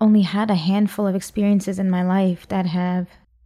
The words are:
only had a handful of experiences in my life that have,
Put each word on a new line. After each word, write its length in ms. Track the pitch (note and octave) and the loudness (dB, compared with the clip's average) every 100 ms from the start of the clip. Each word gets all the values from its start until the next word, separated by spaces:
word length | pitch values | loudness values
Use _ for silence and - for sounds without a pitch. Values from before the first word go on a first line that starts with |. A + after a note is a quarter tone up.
only 200 | A3 G#3+ | 4 4
had 280 | F3+ G3+ A3 | 2 0 -2
a 40 | |
handful 520 | F#3 D#3+ G3 G#3 - G3+ | 0 0 0 0 -2 -2
of 100 | F#3+ | -2
experiences 600 | - - G3+ G3+ F#3+ F#3+ | -6 -2 0 0 0 -4
in 100 | F#3+ | 0
my 140 | F3+ | 0
life 440 | F3+ F#3+ F#3+ E3+ - | 0 2 0 -2 -4
that 180 | G3 F3+ | -4 -2
have, 420 | F3+ F3+ F3+ F3 - _ _ | -2 -2 -2 -6 -12 _ _